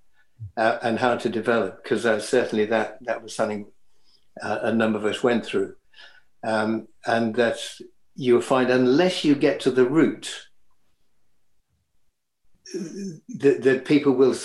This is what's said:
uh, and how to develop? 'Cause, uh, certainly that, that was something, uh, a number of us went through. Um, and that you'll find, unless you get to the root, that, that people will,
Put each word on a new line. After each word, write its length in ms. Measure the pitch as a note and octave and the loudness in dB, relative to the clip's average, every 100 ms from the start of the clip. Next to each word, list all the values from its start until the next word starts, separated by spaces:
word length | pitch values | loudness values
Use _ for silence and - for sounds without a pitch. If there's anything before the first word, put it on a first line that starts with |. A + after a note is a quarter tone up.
| _ _ _ _ G#2 - | _ _ _ _ -12 -2
uh, 220 | A2 - | -2 0
and 160 | A#2 G#2+ | -2 0
how 180 | B2 A#2 | 0 0
to 140 | A#2 | -2
develop? 540 | A2 A2+ A#2 F#2+ - | -2 0 0 -2 -8
'Cause, 200 | - G#2+ | -4 -2
uh, 160 | A#2 G#2+ | 0 -2
certainly 460 | - B2+ - A2 G#2+ | 0 0 0 -2 0
that, 320 | A2+ G#2+ - | 0 -2 -8
that 200 | A#2+ A#2 | -8 -8
was 140 | A2+ - | -8 -6
something, 320 | G#2 G#2 G#2 - - - - _ _ - | -4 -4 -12 -20 -20 -20 -20 _ _ -12
uh, 180 | G#2 G#2+ | -8 -4
a 100 | A#2+ | -2
number 240 | A2+ A2 G#2+ | 0 0 0
of 80 | G#2 | -2
us 160 | G2 | -2
went 240 | B2 A2+ - | 0 0 -2
through. 300 | G2 G2 - _ - - - _ _ | -4 -4 -8 _ -20 -20 -20 _ _
Um, 440 | A#2 A2 G#2+ A2+ - _ - | -4 -2 -2 -4 -8 _ -4
and 300 | A#2 A2+ A2+ | -2 0 0
that 240 | A#2 - - - - _ _ - | 0 -2 -10 -14 -20 _ _ -4
you'll 260 | B2+ A#2+ | 2 2
find, 300 | - B2+ B2 | 4 2 2
unless 520 | B2+ B2+ C#3+ F#3 - | 4 4 4 2 2
you 120 | D3+ C#3 | 2 4
get 240 | D3 - | 2 2
to 100 | - | 0
the 160 | G3 F#3 | 4 4
root, 640 | D#3 C3+ - - - - - - _ _ _ _ _ _ _ _ _ _ _ _ _ _ _ _ _ _ _ - | 4 2 0 -10 -14 -18 -20 -20 _ _ _ _ _ _ _ _ _ _ _ _ _ _ _ _ _ _ _ -16
that, 880 | - E3 G3 G3 D#3 - - C#3 B2 | -12 -12 -12 -12 -14 -16 0 2 4
that 240 | B2+ C3 - | 2 2 2
people 280 | D3 D3 | 2 2
will, 220 | B2+ C3 A2 | 4 4 2